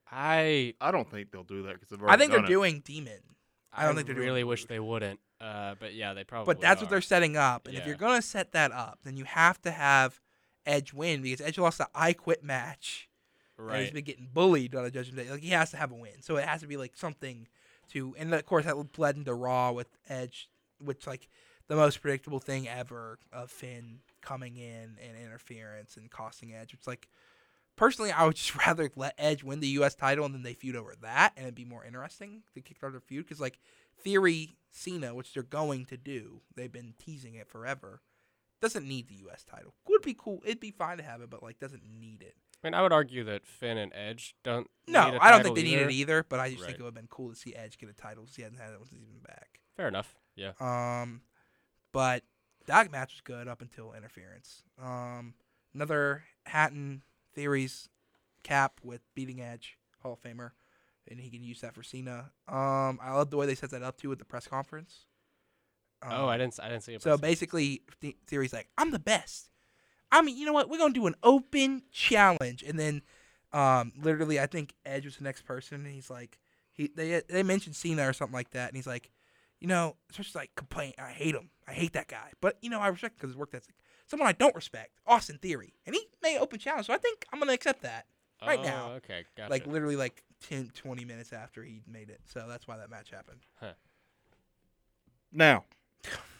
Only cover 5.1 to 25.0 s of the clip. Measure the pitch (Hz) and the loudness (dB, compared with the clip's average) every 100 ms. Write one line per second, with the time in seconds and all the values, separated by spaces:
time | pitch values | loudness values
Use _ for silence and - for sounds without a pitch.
5.1 | 101 _ _ 110 104 101 101 107 110 101 | -8 _ _ -12 -8 -8 -10 -12 -8 -8
6.1 | 98 98 117 104 - 175 190 196 190 - | -8 -8 -2 0 4 6 6 4 0 4
7.1 | 180 160 151 135 123 131 131 147 147 220 | 4 4 4 2 2 -6 -8 -8 -2 2
8.1 | 247 - 202 180 160 143 123 113 - 135 | 2 0 -6 -2 2 2 0 -8 -12 -12
9.1 | 135 131 165 170 185 175 160 143 135 131 | -10 -4 6 6 6 -4 0 6 6 6
10.1 | - _ _ _ _ 147 147 139 139 170 | 0 _ _ _ _ 0 0 0 -4 -2
11.1 | 147 131 127 151 170 170 - 151 143 165 | -2 -2 -4 -4 2 2 2 -4 2 2
12.1 | 175 175 170 147 131 120 139 - - - | 2 0 -2 -2 -4 -6 -10 -12 -12 -14
13.1 | _ _ _ _ - 110 110 101 147 143 | _ _ _ _ -16 -6 -4 -4 -6 -10
14.1 | 127 127 147 185 156 123 131 123 131 127 | -12 -4 4 6 6 2 -4 -6 -6 -10
15.1 | 131 123 143 165 175 160 156 143 117 110 | -10 -10 -10 0 2 2 -2 -8 -8 -18
16.1 | 139 - 147 151 156 147 143 127 - 170 | -16 -4 -2 0 -4 -6 -10 -10 -10 -10
17.1 | 147 135 120 120 _ _ _ _ 139 131 | -10 -14 -14 -20 _ _ _ _ -8 -8
18.1 | 143 160 160 - 170 156 147 139 - 147 | -8 0 0 2 2 2 -4 -6 0 0
19.1 | 143 139 120 127 127 123 120 123 _ - | 2 -4 -4 0 2 2 0 -8 _ -12
20.1 | 131 123 - - _ _ _ 143 131 147 | -10 -10 -14 -20 _ _ _ -10 -8 -10
21.1 | 131 - _ _ _ - 151 147 - 147 | -14 -16 _ _ _ -2 6 6 6 -2
22.1 | 135 - 135 - 135 120 123 123 120 113 | -2 -4 -8 -4 -6 -6 -10 -10 -12 -14
23.1 | 113 _ 123 123 - 127 120 117 123 _ | -18 _ -16 -16 -16 -16 -16 -18 -20 _
24.1 | _ - 131 127 123 120 113 113 107 | _ -12 -10 -10 -14 -16 -16 -18 -18